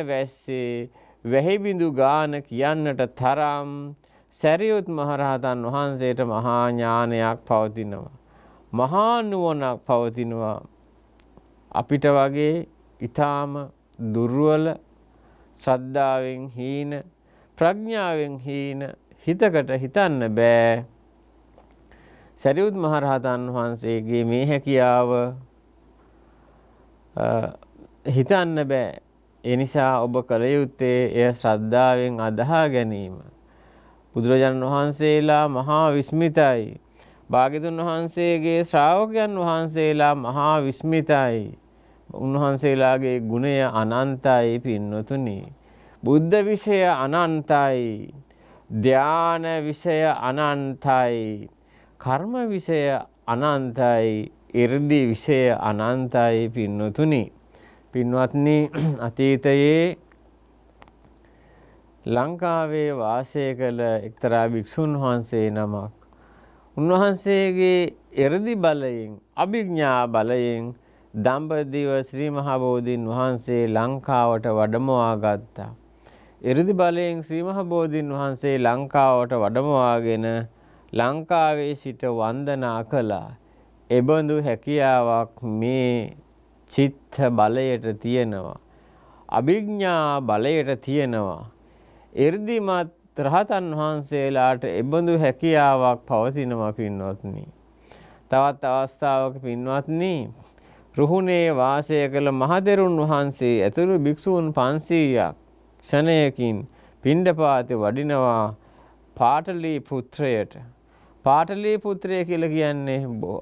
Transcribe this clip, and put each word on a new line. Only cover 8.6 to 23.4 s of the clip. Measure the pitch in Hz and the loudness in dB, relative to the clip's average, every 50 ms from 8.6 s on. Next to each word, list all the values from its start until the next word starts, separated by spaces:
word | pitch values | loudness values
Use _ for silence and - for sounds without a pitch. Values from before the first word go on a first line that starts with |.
| _ _ | _ _
මහා | 107 117 127 135 175 196 214 226 240 233 220 | -2 -2 0 0 2 2 2 2 0 0 -2
නුවණක් | 208 196 185 175 165 151 147 135 127 120 - - | -4 -4 -2 -2 -2 -2 0 -2 -2 -4 -4 0
පවතිනවා. | - 127 117 120 117 117 123 117 117 117 113 113 110 104 - - - _ _ _ _ _ _ _ _ _ _ _ _ _ - _ _ _ _ _ _ | 0 2 2 2 0 -2 -4 -6 -6 -4 -4 -4 -4 -6 -6 -10 -16 _ _ _ _ _ _ _ _ _ _ _ _ _ -20 _ _ _ _ _ _
අපිට | - - 123 - 147 139 143 | -4 -4 -2 0 -2 2 2
වගේ | 147 143 139 135 139 143 147 151 151 160 170 165 - _ _ _ _ _ _ | 4 4 4 4 2 0 0 0 0 0 -2 -6 -10 _ _ _ _ _ _
ඊටාම | 120 117 - 151 147 147 143 143 143 143 139 143 139 - - _ _ _ _ - 117 | -12 -8 -2 0 0 0 0 -2 -4 -6 -8 -10 -12 -14 -16 _ _ _ _ -10 -8
දුර්වල, | 110 107 117 120 117 127 139 151 151 156 156 156 160 151 - - _ _ _ _ _ _ _ _ _ _ _ _ _ _ - | -4 -2 -2 -2 0 0 2 2 2 2 2 0 -2 -4 -6 -12 _ _ _ _ _ _ _ _ _ _ _ _ _ _ -8
ශ්‍රද්ධාවෙන් | - 135 131 127 127 131 135 143 139 135 131 131 131 131 131 127 135 135 | -2 -2 -2 0 -2 -4 -2 0 0 0 0 -2 -2 -4 -6 -8 -12 -12
හීන, | 117 127 123 135 139 143 147 143 147 139 - - _ _ _ _ _ _ _ _ _ | -12 -10 -8 -6 -6 -6 -6 -8 -8 -10 -12 -16 _ _ _ _ _ _ _ _ _
ප්‍රඥාවෙන් | - 165 170 196 214 220 226 226 214 190 175 165 156 147 143 139 | 0 2 2 2 0 -6 -6 -6 -4 -2 -2 -2 -2 -4 -6 -8
හීන | 131 127 143 139 143 139 139 135 139 139 131 - - _ _ - _ - | -10 -10 -8 -6 -6 -6 -6 -8 -8 -10 -12 -12 -18 _ _ -20 _ -4
හිතකට | 160 175 190 226 202 165 151 131 123 131 | -4 0 2 2 4 4 2 0 0 -2
හිතන්න | 127 135 127 - 208 196 175 147 127 117 113 | -4 -4 -2 0 2 2 2 2 0 -2 0
බෑ. | 107 117 117 117 117 117 117 117 113 120 120 - - _ _ _ _ _ _ _ _ _ _ _ _ - _ _ _ _ _ _ - - - - - - _ _ | 2 4 6 6 6 6 6 4 2 0 -4 -10 -18 _ _ _ _ _ _ _ _ _ _ _ _ -20 _ _ _ _ _ _ -20 -20 -20 -20 -20 -20 _ _
සැරියුත් | _ - - 135 139 175 202 214 196 | _ -2 0 0 2 2 0 0 0
මහරහතන් | 190 165 151 156 147 139 139 135 131 123 127 123 123 | -2 -2 0 0 0 0 0 0 0 0 -2 -2 -2